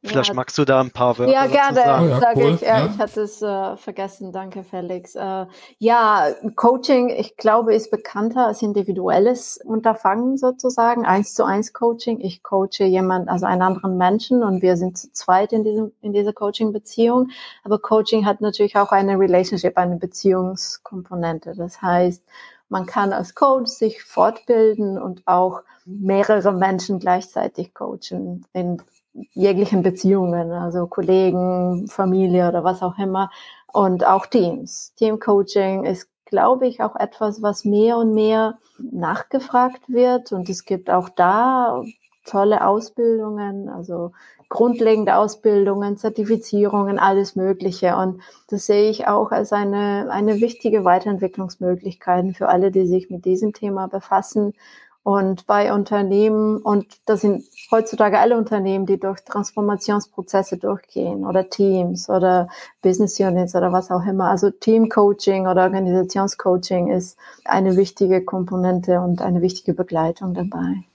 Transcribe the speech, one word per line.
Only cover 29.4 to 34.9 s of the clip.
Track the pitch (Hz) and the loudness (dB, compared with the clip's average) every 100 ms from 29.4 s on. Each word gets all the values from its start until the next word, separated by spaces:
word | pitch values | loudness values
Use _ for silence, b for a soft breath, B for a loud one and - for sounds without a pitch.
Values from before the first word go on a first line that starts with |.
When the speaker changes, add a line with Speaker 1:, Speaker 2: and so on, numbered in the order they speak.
| 196 185 202 196 | 2 2 2 2
Speaker 2:
Beziehungen, | 180 180 190 196 180 175 170 | 0 0 2 2 0 -2 -4
also | 175 175 175 175 | -6 -6 -4 -6
Kollegen, | - 165 190 190 185 180 180 180 180 202 | -6 2 2 4 0 -2 0 -2 -2 -6
Familie | - 190 185 190 180 175 | -2 0 2 2 2 2
oder | 175 | 0
was | 165 185 | -2 -2
auch | 180 180 | -4 -4
immer. | 196 190 190 B B B B | -4 -2 -4 B B B B
Und | - 196 185 | 0 2 4
auch | - 190 - | 4 2 2
Teams. | 247 175 170 - - - | 0 0 -2 -10 -16 -18